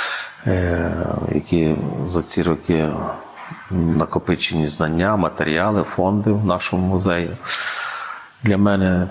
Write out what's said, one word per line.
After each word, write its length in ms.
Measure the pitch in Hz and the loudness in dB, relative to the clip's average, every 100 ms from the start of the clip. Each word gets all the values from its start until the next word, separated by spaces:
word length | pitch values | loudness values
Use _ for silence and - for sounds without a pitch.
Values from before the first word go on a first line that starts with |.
| - - - - - | -2 -6 -10 -6 -2
е, 440 | 95 90 85 85 82 - - - 73 | 0 2 0 -2 -2 -2 -2 0 -2
які 400 | - 87 78 78 - - 76 | 0 2 2 2 -2 -4 -2
за 160 | 87 | 0
ці 220 | - - | 0 0
роки 460 | 85 76 - 82 78 78 80 - - - - - - | 2 0 0 0 2 -2 -6 -8 -14 -16 -16 -16 -6
накопичені 960 | 92 82 78 82 - - 82 - 85 76 | 0 2 2 0 -2 0 -2 0 0 0
знання, 480 | - 78 82 95 107 | 0 0 2 2 2
матеріали, 680 | 82 - 78 78 101 104 | 0 0 0 2 2 2
фонди 480 | 80 - 92 104 107 | 0 0 0 2 2
в 140 | 104 101 | 2 2
нашому 420 | 90 - 90 92 | 0 0 0 2
музеї. 440 | 92 92 87 85 87 - - - - - - - - - - | 2 2 0 -2 -6 -4 -4 -2 -4 -6 -8 -10 -12 -16 -4
Для 140 | 110 98 | 2 4
мене 500 | 101 98 95 90 90 | 4 4 4 2 0